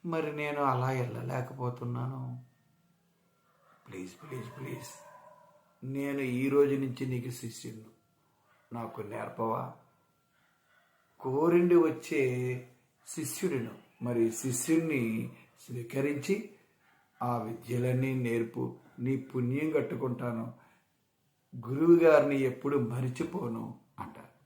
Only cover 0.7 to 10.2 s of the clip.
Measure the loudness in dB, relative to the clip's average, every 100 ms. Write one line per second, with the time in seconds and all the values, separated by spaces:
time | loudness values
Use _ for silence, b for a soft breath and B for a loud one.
0.7 | 2 0 -2 -4 -6 -6 -6 -6 -6 -6
1.7 | -4 -6 -6 -6 -6 -10 -10 -16 _ _
2.7 | _ _ _ _ _ _ _ _ _ _
3.7 | _ -16 -14 -12 -14 -14 -12 -12 -12 -10
4.7 | -10 -12 -18 -20 -20 -20 -20 -20 _ _
5.7 | _ -8 -4 -4 -2 -2 0 4 6 6
6.7 | 4 -2 -4 -4 -4 -6 -10 -12 -12 -14
7.7 | -14 -18 _ _ _ _ _ _ _ _
8.7 | -10 -10 -10 -10 -8 -10 -4 -2 -2 -6
9.7 | -14 _ _ _ _